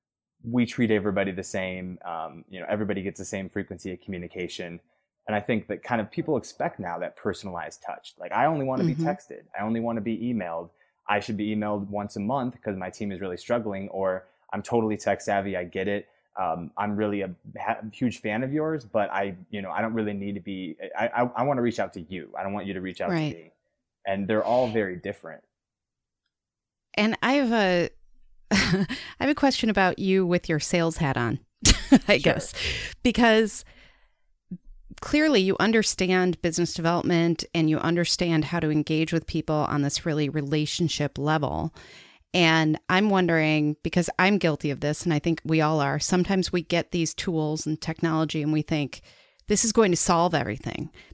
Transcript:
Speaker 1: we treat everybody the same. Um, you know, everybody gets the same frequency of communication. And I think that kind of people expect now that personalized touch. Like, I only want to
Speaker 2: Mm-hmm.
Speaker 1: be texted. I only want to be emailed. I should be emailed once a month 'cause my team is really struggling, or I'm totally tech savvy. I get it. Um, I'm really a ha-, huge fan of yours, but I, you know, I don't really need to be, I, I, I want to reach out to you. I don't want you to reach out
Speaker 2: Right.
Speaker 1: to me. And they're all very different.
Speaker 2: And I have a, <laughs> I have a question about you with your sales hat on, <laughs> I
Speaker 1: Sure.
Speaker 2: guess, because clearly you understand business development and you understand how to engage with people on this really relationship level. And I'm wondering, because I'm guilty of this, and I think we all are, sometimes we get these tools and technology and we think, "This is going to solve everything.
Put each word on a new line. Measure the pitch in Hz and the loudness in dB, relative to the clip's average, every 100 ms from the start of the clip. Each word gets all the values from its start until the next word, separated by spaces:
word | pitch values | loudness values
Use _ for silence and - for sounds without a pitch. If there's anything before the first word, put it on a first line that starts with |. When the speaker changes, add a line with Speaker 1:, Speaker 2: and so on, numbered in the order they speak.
| _ _ _ _ | _ _ _ _
Speaker 1:
we | 117 123 | -2 0
treat | 117 - 113 | 0 2 2
everybody | 107 101 98 98 | 2 2 0 -2
the | 92 | -4
same. | 92 101 92 92 90 90 | -6 -6 -6 -8 -10 -12
Um, | 90 82 80 78 - | -10 -10 -10 -14 -16
you | 95 | -10
know, | 80 | -4
everybody | 104 104 101 | -2 -2 -4
gets | 95 - | -6 -8
the | |
same | 95 98 95 | -8 -8 -6
frequency | 101 95 90 98 | -8 -8 -10 -10
of | 90 | -12
communication. | - 92 87 95 85 - 87 85 _ _ _ _ - | -10 -10 -10 -10 -10 -8 -12 -12 _ _ _ _ -4
And | 107 | -4
I | |
think | - 113 - | 0 -2 -2
that | 98 | -8
kind | - 120 | -2 -2
of | 101 | -2
people | - 160 131 | -6 -2 -4
expect | - - 139 - | -4 -6 -8 -6
now | 90 85 | -8 -6
that | 87 - | -8 -6
personalized | 107 92 98 87 78 - | -6 -6 -8 -10 -10 -12
touch. | - - - - | -14 -14 -14 -16
Like, | 87 | -4
I | 98 143 | 0 2
only | 156 | 0
want | 135 131 | -2 0
to | 165 | 0
Speaker 2:
Mm-hmm. | 151 | 0
Speaker 1:
be | 160 | -2
texted. | - - - - - | -4 -8 -18 -14 -8
I | |
only | 107 113 | -4 -2
want | 117 113 | -2 -4
to | |
be | 104 107 | -4 -4
emailed. | 120 117 87 82 90 _ _ _ - | -4 -4 -4 -6 -10 _ _ _ -4
I | 104 | -2
should | 104 104 | -2 -4
be | 104 | -2
emailed | 107 104 104 98 | -2 -2 -4 -6
once | 101 104 101 | -8 -8 -6
a | |
month | 101 139 123 120 | -4 -2 -4 -6
'cause | 107 95 | -8 -6
my | 92 | -8
team | - 104 | -8 -8
is | 90 | -6
really | 95 90 | -8 -8
struggling, | - 120 107 98 101 | -4 -2 -2 -8 -8
or | 95 95 92 - _ - | -4 -2 -2 -8 _ -10
I'm | 101 | -8
totally | - 117 110 104 | -2 0 0 -2
tech | - 101 | -2 -2
savvy. | - 101 98 92 | 0 -2 -2 -6
I | |
get | 87 95 95 | -6 -4 -2
it. | 101 - _ _ - | -4 -6 _ _ -6
Um, | 90 82 82 - | -4 -4 -6 -6
I'm | 104 104 | -4 0
really | 107 101 | -2 -2
a | 95 87 - - | -6 -10 -16 -8
ha-, | 104 110 110 | -6 -6 -6
huge | - 123 - | -4 -4 -2
fan | 107 107 | -6 -4
of | 131 | -4
yours, | 151 156 160 | -4 -4 -4
but | 113 113 101 | -2 -2 0
I, | 95 101 90 90 | -2 -4 -6 -10
you | 104 | -10
know, | 95 | -6
I | 85 | -4
don't | 110 | -2
really | 113 104 | -2 -4
need | 101 101 101 | -4 -8 -8
to | |
be, | 95 95 87 - 95 - | -8 -8 -8 -10 -10 -4
I, | 113 | -2
I, | 117 123 113 | 0 -2 0
I | |
want | 135 131 | -2 0
to | |
reach | 120 110 | 0 -2
out | 98 | -6
to | 98 | -6
you. | 80 90 71 53 | -12 -12 -12 -8
I | |
don't | 98 | -6
want | 101 95 | -6 -6
you | |
to | 92 | -6
reach | 95 90 | -8 -6
out | 90 | -2
Speaker 2:
Right. | 175 151 | -2 -4
Speaker 1:
to | 82 | -8
me. | 82 _ _ _ _ _ 98 | -18 _ _ _ _ _ -6
And | 98 98 | -4 0
they're | 107 | 0
all | 104 123 123 | 2 2 2
very | 110 98 90 | 0 -2 -4
different. | 95 101 82 76 _ _ _ _ _ _ _ _ _ _ _ _ _ _ _ | -8 -10 -12 -18 _ _ _ _ _ _ _ _ _ _ _ _ _ _ _
Speaker 2:
And | - 214 - | 0 0 2
I | 214 | 2
have | 285 247 | 4 4
a, | 226 190 175 165 - - - | 4 4 2 0 -4 -20 -20
<laughs> | - - - | -20 -14 -2
I | 196 165 185 185 262 - - | 0 2 2 0 -4 -10 -2
have | 277 | 0
a | |
question | 294 277 254 220 | 4 4 4 2
about | 196 185 - | 4 4 2
you | 190 190 180 | 2 4 4
with | 175 - | 2 2
your | 156 | -2
sales | - 175 165 - | 2 2 2 2
hat | 147 127 | 0 0
on, | 120 - _ | 0 -2 _
<laughs> | - - - - 254 - | 0 4 4 6 4 6
I | 202 | 4
Speaker 1:
Sure. | |
Speaker 2:
guess, | 165 - - - - - - - | 4 2 -2 -4 -4 -4 -8 -2
because | 247 220 240 220 220 - - - - _ _ _ _ _ - 180 - - - - | 0 4 6 6 4 -2 -10 -20 -20 _ _ _ _ _ -16 -16 -16 -20 -20 -14
clearly | - 294 311 240 | 0 4 6 6
you | 190 - | 4 4
understand | 202 226 - - 185 185 180 165 | 4 4 4 2 2 4 4 2
business | 175 165 170 | 0 0 0
development | - 165 175 - 170 170 170 - | 0 2 2 2 4 4 0 -2
and | 170 156 | 2 2
you | 156 | 2
understand | 160 170 170 - 175 160 147 | 2 2 2 0 2 2 2
how | 170 | 0
to | 160 | 2
engage | 151 147 156 160 | 0 2 0 0
with | 165 - | -2 -2
people | 160 151 | -4 0
on | 151 147 147 | 0 0 0
this | 143 - | 0 -2
really | 170 151 147 | -2 0 0
relationship | 151 139 151 151 - 170 - 147 - | -2 0 0 0 0 0 0 -4 -2
level. | 147 156 147 78 160 - - - - - _ | 0 2 0 -2 -4 -6 -20 -20 -20 -20 _
And | 185 165 160 156 156 - | 2 4 6 4 2 2
I'm | 185 214 | 2 4
wondering, | 190 175 165 156 151 151 151 | 4 4 4 4 4 2 0
because | 165 180 165 - | 0 0 0 4
I'm | 185 202 | 4 6
guilty | 165 147 151 | 4 2 -2
of | 139 | -2
this, | 147 151 | -2 0
and | 180 | 0
I | 151 | 2
think | 170 160 | 2 -2
we | - 160 | 2 2
all | 151 160 | 4 2
are, | 139 147 | 2 0
sometimes | - 180 175 190 175 | 2 2 4 2 2
we | 180 | -2
get | 156 170 - | 0 -2 0
these | 180 160 | -2 -2
tools | - - 160 151 156 - | -2 -2 0 0 -2 -4
and | 156 | -4
technology | - 160 165 160 156 156 | -4 -2 0 2 0 0
and | 147 | 0
we | 156 | 0
think, | 151 156 143 - - - _ _ - | 0 -2 -2 -8 -20 -20 _ _ 0
"This | 208 | 2
is | 226 | 4
going | 220 214 | 4 4
to | 165 | 4
solve | - 170 175 | 4 4 4
everything. | 160 123 120 - - - - - | 2 -2 -6 -8 -8 -8 -12 -14